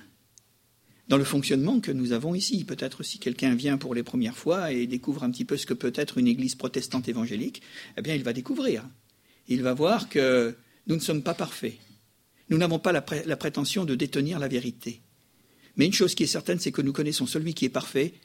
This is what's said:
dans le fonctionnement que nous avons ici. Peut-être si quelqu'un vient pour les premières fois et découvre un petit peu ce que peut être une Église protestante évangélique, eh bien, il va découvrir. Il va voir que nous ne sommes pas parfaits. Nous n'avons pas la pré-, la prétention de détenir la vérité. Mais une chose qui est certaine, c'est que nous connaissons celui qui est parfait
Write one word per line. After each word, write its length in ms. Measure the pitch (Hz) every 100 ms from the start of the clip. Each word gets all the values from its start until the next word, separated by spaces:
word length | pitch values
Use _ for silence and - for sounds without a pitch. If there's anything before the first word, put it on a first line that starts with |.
| - _ _ - _ _ _ _ _ _ -
dans 100 | 139
le 60 |
fonctionnement 560 | 139 143 135 135 156 254
que 120 | 180
nous 220 | 135 123
avons 220 | 117 156 180
ici. 280 | - 214
Peut-être 400 | 151 131 135 -
si 160 | 147 -
quelqu'un 360 | 127 120 131 120
vient 220 | 143 139
pour 160 | 139
les 100 | 120
premières 340 | 120 127 117 127
fois 340 | 151 185 165
et 160 | 123 120
découvre 360 | 131 147 139
un 80 | 127
petit 140 | 123 123
peu 120 | 143
ce 80 | -
que 80 |
peut 200 | 123 123 120
être 220 | 147 131
une 100 | 123
Église 280 | 120 127 -
protestante 520 | 127 131 - 127 123
évangélique, 540 | 117 113 101 180 - - - - -
eh 40 |
bien, 140 | 156 151
il 80 |
va 100 | 123
découvrir. 500 | 127 123 285 262 113 127 - _ _ _ _ -
Il 140 | 127
va 120 | 127
voir 360 | 127 165 233 -
que 460 | 147 131 127 117 117 _ _ -
nous 80 | 160
ne 60 |
sommes 220 | - 156
pas 100 | 127
parfaits. 440 | 170 165 - 117 - - - _ _ _ _ -
Nous 80 | 156
n'avons 220 | 175 160
pas 120 | 185
la 100 | 165
pré-, 220 | - 151 160
la 120 | 143
prétention 480 | 156 147 139 202 165
de 100 | 127
détenir 440 | 143 147 147 156
la 80 | 135
vérité. 540 | 127 123 - 117 117 _ _ _ _ _ _ - -
Mais 80 | 160
une 80 |
chose 220 | - 180 -
qui 80 |
est 40 | 160
certaine, 320 | - - 175
c'est 120 | 143
que 100 | 135
nous 100 | 139
connaissons 340 | 135 151 - 127
celui 280 | 160 165
qui 120 | 156 131
est 40 |
parfait 440 | 131 120 135 156 -